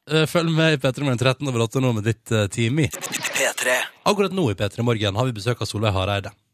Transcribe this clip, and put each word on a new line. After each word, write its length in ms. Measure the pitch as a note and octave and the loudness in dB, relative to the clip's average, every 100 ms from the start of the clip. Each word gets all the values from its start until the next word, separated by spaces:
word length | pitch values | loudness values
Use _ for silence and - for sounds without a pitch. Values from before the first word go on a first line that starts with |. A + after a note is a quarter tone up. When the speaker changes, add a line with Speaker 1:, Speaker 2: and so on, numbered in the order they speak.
| - | -2
Speaker 1:
Eh, 160 | D#3 D#3 | 0 2
følg 240 | F3 E3 | 2 0
med 200 | D#3+ D#3+ | 2 2
i 40 | D3 | 2
P 140 | C3+ | 0
tre 120 | B2+ C#3+ | 0 0
Morgen 160 | A#2+ | 2
tretten 280 | C3 B2+ C#3+ | 2 0 0
over 160 | A#2+ A2+ | 0 0
åtte 160 | C3+ | 2
nå 100 | C3 | 0
med 100 | A2 G#2 | 2 0
ditt, 260 | G#2+ - | -2 0
eh, 160 | A2 G2+ | 0 0
team 320 | - A2+ D3 | 0 0 2
i. 80 | C#3 | 0
Speaker 2:
P 560 | - - - - - C3 - | -2 -8 -6 -4 -2 -2 -2
tre. 180 | B2+ B2+ A2 - - | -2 -2 -2 -4 -2
Speaker 1:
Akkurat 280 | G3+ G3 | 0 0
nå 140 | F#3+ C#3+ | 0 0
i 60 | G2 | 0
P 120 | G#2 | -4
tre 160 | - A#2+ | -2 0
Morgen 300 | A#2 G2+ G2 | 0 0 0
har 80 | C3 | -2
vi 100 | A2 | -2
besøk 240 | G#2+ A#2+ | -4 -4
av 80 | A#2+ | -4
Solveig 240 | G#2+ A2 | -2 0
Hareide. 380 | F#2+ F#2 G2+ G2 - _ | 0 0 -2 -6 -12 _